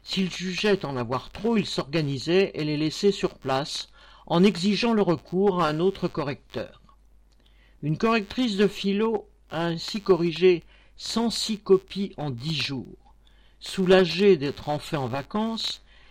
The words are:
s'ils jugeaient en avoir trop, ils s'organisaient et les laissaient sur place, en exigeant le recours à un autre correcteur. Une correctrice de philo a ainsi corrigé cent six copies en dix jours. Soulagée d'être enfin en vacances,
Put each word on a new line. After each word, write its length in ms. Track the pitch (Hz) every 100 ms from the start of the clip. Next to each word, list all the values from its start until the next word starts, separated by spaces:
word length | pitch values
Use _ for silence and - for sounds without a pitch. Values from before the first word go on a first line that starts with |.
s'ils 300 | - 190 185
jugeaient 540 | - 185 175 208 196
en 120 | 143 131
avoir 320 | 117 127 -
trop, 240 | - 214
ils 120 | 226 151
s'organisaient 840 | - 139 160 147 139 127 180 196
et 80 | -
les 140 | 151 151
laissaient 340 | 156 - 202
sur 240 | 196 185
place, 540 | - 131 131 151 - - - - -
en 180 | - 165
exigeant 500 | 202 170 196 190 233
le 100 | 220
recours 580 | 185 165 - 180 202 180
à 60 | 156
un 120 | 156
autre 280 | 185 - 175
correcteur. 720 | - 143 135 _ 117 95 - - _ _ _ _ _ _ _ _ -
Une 160 | 147 156
correctrice 580 | 226 226 196 - 254 190
de 100 | 202
philo 600 | - 196 196 220 208 - _ _
a 140 | 151 170
ainsi 340 | 165 - 214
corrigé 640 | 196 175 170 156 185 170 - - - -
cent 320 | - 226 233
six 300 | - - 214
copies 540 | - 190 - 190 196 -
en 140 | 147
dix 240 | 120 143
jours. 580 | 151 123 135 90 - - - _ _ - _
Soulagée 760 | - - 180 190 180 165 202 170
d'être 320 | 143 - -
enfin 280 | 147 - 156
en 100 | 127
vacances, 760 | 135 - 208 220 226 - - - - -